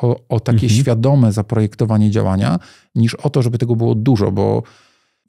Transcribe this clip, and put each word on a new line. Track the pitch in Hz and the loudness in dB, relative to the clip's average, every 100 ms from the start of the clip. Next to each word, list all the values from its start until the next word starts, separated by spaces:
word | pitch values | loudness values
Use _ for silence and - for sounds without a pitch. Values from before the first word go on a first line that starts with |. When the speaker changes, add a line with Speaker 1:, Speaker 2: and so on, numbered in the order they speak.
Speaker 1:
o, | 120 120 - | -2 -4 -4
o | 117 | -4
takie | - 117 120 | 0 0 2
Speaker 2:
Mhm. | 107 | 2
Speaker 1:
świadome | 135 113 127 139 117 | 0 0 2 4 2
zaprojektowanie | 104 98 110 104 - 113 110 107 | 0 -2 -2 -2 -2 -2 2 2
działania, | 104 101 95 117 156 - - _ - | 0 0 0 -2 -4 -6 -20 _ -2
niż | 113 - | -2 -2
o | 151 | -4
to, | 143 | -2
żeby | 120 117 | -2 -2
tego | 120 117 | -2 0
było | 117 113 | 0 0
dużo, | 113 117 98 | 0 2 0
bo | 98 101 110 117 _ _ _ _ _ | 0 0 -2 -4 _ _ _ _ _